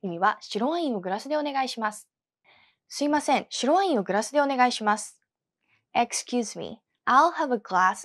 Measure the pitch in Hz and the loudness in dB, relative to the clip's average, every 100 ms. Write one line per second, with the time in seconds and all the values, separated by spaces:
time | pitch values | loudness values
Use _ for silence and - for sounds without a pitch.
0 | 196 170 190 - - 202 247 339 320 220 | -6 0 0 0 -8 -4 -2 -2 -2 -4
1 | 180 214 269 302 294 269 262 233 220 208 | -4 -6 -4 -4 -2 -4 -4 -4 -6 -6
2 | - _ _ _ _ _ _ _ _ - | -20 _ _ _ _ _ _ _ _ -4
3 | 294 294 285 254 - - 247 339 392 262 | 0 2 2 0 0 -4 2 2 4 0
4 | 185 196 220 294 285 262 247 240 214 214 | 0 -2 0 0 0 2 2 2 0 0
5 | - _ _ _ _ _ _ _ _ - | -4 _ _ _ _ _ _ _ _ -2
6 | 240 - - 247 214 - - 226 _ _ | 0 -2 -4 -4 -4 -8 -12 -12 _ _
7 | - 247 330 339 302 247 - 185 185 208 | 2 6 6 2 -2 -2 0 2 2 0